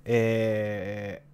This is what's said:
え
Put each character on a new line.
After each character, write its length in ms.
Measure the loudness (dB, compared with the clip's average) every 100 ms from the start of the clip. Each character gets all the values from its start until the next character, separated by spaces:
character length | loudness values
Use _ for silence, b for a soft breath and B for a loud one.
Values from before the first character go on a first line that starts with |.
| 0
え 1160 | 2 4 2 2 0 -2 -4 -6 -8 -8 -12 -16